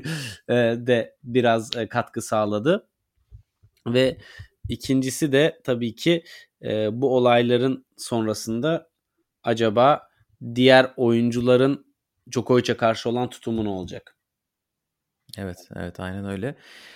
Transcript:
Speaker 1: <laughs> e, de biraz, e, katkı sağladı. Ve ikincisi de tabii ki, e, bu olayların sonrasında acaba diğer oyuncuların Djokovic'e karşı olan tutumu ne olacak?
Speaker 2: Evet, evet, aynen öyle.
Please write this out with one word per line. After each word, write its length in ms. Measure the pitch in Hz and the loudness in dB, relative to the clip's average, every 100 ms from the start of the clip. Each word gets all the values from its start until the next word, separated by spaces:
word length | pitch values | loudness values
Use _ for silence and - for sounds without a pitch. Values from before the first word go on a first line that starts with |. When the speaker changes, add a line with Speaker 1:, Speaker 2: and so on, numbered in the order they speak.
| 156 156 | -6 -10
Speaker 1:
<laughs> 320 | 127 104 - | -12 -10 -2
e, 60 | 120 117 117 | 2 2 0
de 400 | 120 120 110 _ | 0 0 -2 _
biraz, 540 | 127 120 117 113 113 123 | -2 2 4 2 -2 -6
e, 120 | 107 | -4
katkı 340 | 120 110 117 | -4 -6 -8
sağladı. 680 | - 110 107 104 131 196 - _ _ _ _ - _ _ _ _ - | -4 -2 -2 -2 0 -2 -4 _ _ _ _ -20 _ _ _ _ -2
Ve 320 | 123 131 - - - - _ - | 0 0 -2 -14 -20 -20 _ -10
ikincisi 640 | 120 - 135 131 - 156 | -8 -2 -2 -2 -4 0
de 280 | 135 156 - | 2 2 -2
tabii 300 | - 120 120 | -4 -4 -4
ki, 300 | 107 160 170 - - - _ | -4 0 -2 -4 -20 -20 _
e, 360 | 117 107 107 113 | -6 -4 -4 -2
bu 160 | 131 127 | 0 2
olayların 680 | 123 120 120 123 131 131 _ - | 4 4 4 2 0 -4 _ -16
sonrasında 920 | - 117 110 107 113 117 147 165 - _ _ _ _ _ | -6 -4 -2 -4 -6 -4 -2 -4 -6 _ _ _ _ _
acaba 680 | - 113 113 107 131 151 - _ _ - 120 | -4 0 0 4 4 2 -4 _ _ -18 -8
diğer 380 | 120 127 131 127 - | 2 8 8 6 2
oyuncuların 1000 | 120 117 120 117 120 123 135 139 _ _ _ _ - | 2 2 0 0 2 4 2 -2 _ _ _ _ -10
Djokovic'e 440 | 123 107 123 120 117 | -4 0 2 0 0
karşı 320 | 113 110 123 | 0 -2 -4
olan 220 | 120 123 | -4 -6
tutumu 340 | - - 113 | -8 -6 -4
ne 40 | 107 | -4
olacak? 480 | 95 90 - - _ _ _ _ _ _ _ _ _ _ _ _ - | -6 -10 -14 -20 _ _ _ _ _ _ _ _ _ _ _ _ -12
Speaker 2:
Evet, 300 | 95 90 - - | -12 -12 -16 -12
evet, 240 | 87 - | -12 -10
aynen 240 | 92 98 | -10 -10
öyle. 320 | 101 98 120 147 - - - | -8 -8 -8 -10 -20 -20 -20